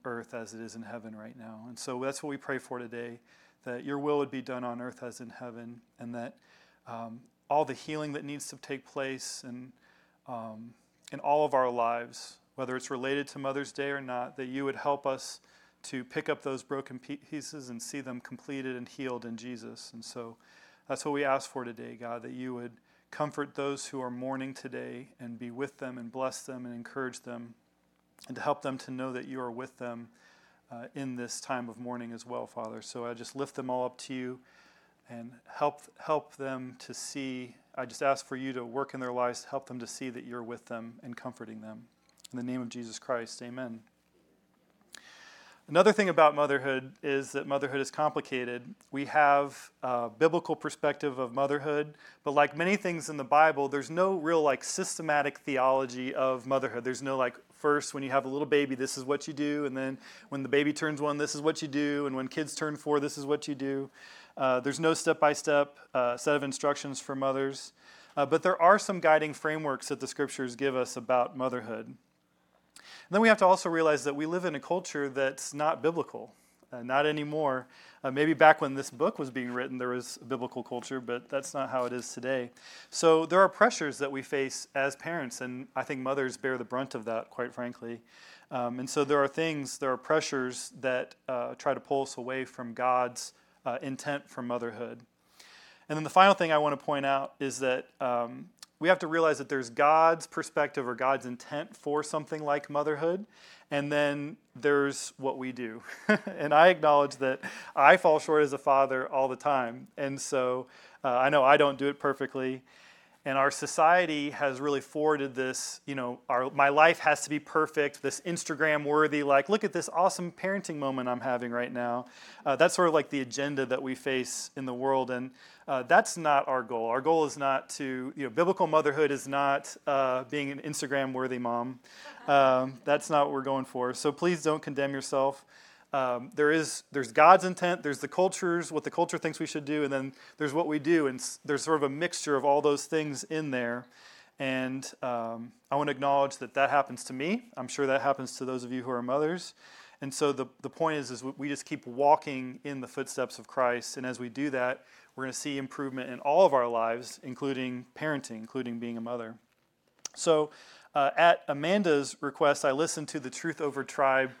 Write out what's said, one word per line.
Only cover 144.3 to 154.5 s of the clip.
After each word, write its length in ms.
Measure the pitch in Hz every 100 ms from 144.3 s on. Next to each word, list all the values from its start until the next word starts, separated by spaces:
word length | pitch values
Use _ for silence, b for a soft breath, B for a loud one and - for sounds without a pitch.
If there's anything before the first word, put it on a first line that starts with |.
| -
And, 500 | 135 131 131 135 131 -
um, 480 | 131 120 113 117 120 - -
I 60 |
want 140 | 139 143
to 20 |
acknowledge 460 | 127 139 139 139 -
that 160 | 120
that 160 | 139 135
happens 320 | 139 135 123
to 80 | -
me. 300 | 131 151 233 - -
I'm 100 | 123
sure 220 | - 135
that 140 | 131
happens 340 | 139 135 127 -
to 60 |
those 180 | 131 127
of 80 | 123
you 140 | 127
who 60 | 123
are 100 | 123
mothers. 500 | 123 139 156 175 - - B B B B
And 120 | 139
so 180 | 131 147
the, 140 | 131 123 _
the 80 | -
point 260 | - 160 151
is, 140 | 123
is 120 | 120
we, 100 | 131 139
we 120 | 143
just 180 | 143 -
keep 200 | 151 127
walking 760 | 120 143 151 - 131 127 127
in 160 | 147 135
the 80 | 120
footsteps 500 | - 127 - 123 -
of 80 | 110
Christ. 500 | - 123 120 - -
And 100 | 127
as 120 | 120
we 100 | 123
do 220 | 127 147